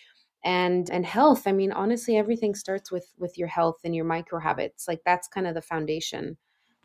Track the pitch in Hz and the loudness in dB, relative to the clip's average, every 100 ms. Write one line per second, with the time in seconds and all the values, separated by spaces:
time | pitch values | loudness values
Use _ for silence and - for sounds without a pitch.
0 | - _ _ _ - 185 180 180 175 180 | -20 _ _ _ -2 0 2 2 0 -2
1 | 170 208 294 254 196 190 196 - 196 233 | -2 4 6 6 4 2 0 0 0 0
2 | 233 220 214 233 220 202 - 196 - 180 | 2 2 2 0 0 -2 -4 -6 -4 -8
3 | - - 175 175 170 170 165 165 170 165 | -8 -10 -8 -6 -4 2 0 0 -4 -2
4 | 165 165 165 170 160 - - - - 165 | 0 -2 -4 -4 -2 -2 -2 -6 -6 -4
5 | - 180 - 202 185 165 - 165 156 156 | 0 0 0 -4 -2 -4 -4 -4 -2 -2
6 | - - - 165 _ _ _ _ | -4 -8 -8 -12 _ _ _ _